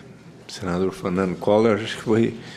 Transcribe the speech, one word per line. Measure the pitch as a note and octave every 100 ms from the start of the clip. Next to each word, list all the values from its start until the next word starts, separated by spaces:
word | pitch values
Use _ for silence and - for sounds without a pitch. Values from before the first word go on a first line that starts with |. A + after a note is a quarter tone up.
| - - - - -
senador | - F#2 F2 F#2+
Fernando | - G2 F2+ F#2+ E2+
Collor, | - G#2 A2+ G2+
acho | A2+ -
que |
foi | - A2 A#2 - -